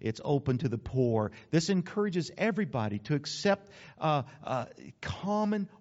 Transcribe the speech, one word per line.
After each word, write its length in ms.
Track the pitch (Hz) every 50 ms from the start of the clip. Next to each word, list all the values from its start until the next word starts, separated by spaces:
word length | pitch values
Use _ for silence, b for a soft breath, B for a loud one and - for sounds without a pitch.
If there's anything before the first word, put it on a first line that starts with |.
It's 180 | - 110 110 - -
open 340 | 143 147 139 - 139 127 117
to 100 | 160 123
the 80 | 117
poor. 540 | 113 - - - 127 127 120 113 110 107 101 B B B B
This 200 | 147 170 165 202
encourages 600 | 196 180 165 - - 208 208 208 165 180 143 123 -
everybody 640 | - 190 226 185 214 202 131 135 123 107 107 104 104
to 160 | - - 151
accept, 540 | 143 143 - - - - 202 196 - - B B B B B B
uh, 260 | - - 156 151 143 127 B B B -
uh, 220 | - 127 123 110 - - - 65 - - _
common, 680 | - - - - 175 196 208 214 214 208 214 208 196 B B B